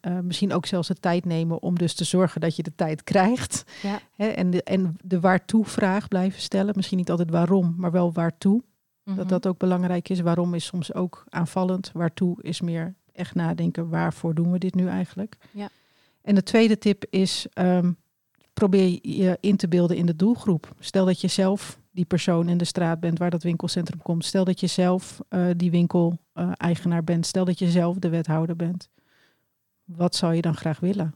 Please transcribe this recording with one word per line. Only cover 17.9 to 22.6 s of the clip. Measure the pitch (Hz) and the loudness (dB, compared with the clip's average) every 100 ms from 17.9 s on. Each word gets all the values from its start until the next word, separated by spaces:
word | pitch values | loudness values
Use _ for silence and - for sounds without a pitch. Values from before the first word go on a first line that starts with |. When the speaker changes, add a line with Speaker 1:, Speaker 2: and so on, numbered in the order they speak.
| 170 _ _ _ _ _ | -2 _ _ _ _ _
Speaker 1:
probeer | - 202 190 185 175 | -2 2 4 4 0
je | - - 185 175 | -4 0 0 2
in | 202 196 | 2 2
te | 175 | 2
beelden | 175 170 170 | 2 4 2
in | 170 | 0
de | 160 | 2
doelgroep. | 202 240 214 160 - - | 2 2 0 -2 -2 -16
Stel | - 196 185 | -4 2 2
dat | 180 | 2
je | 190 | 0
zelf | - 190 202 - - _ | 0 2 0 -6 -18 _
die | 180 180 | -6 -2
persoon | 175 - 170 170 | 0 2 2 2
in | |
de | 175 | 0